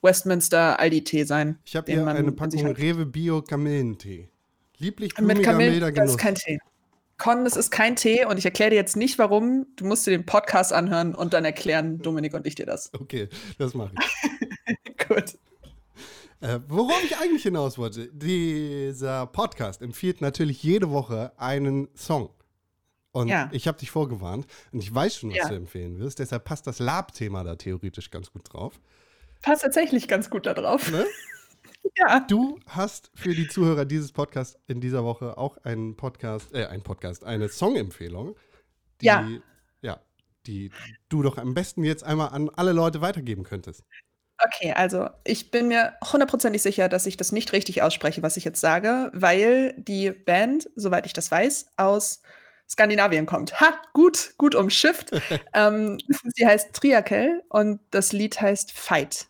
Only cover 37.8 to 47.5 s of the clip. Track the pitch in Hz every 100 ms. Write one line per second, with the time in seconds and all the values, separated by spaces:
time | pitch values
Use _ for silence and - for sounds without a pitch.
37.8 | 101 - 85 87 131 214 _ _ _ _
38.8 | _ _ 226 208 110 113 _ _ _ _
39.8 | 131 87 _ _ _ _ - 101 98 -
40.8 | - - _ 156 139 131 123 131 185 -
41.8 | 156 160 160 156 151 143 151 - 180 170
42.8 | 165 160 170 190 127 104 92 101 92 95
43.8 | _ - _ _ _ - 226 - 175 -
44.8 | 185 180 - - - 220 - 240 240 233
45.8 | 226 - - 285 269 254 247 208 196 202
46.8 | 185 185 196 - 180 208 226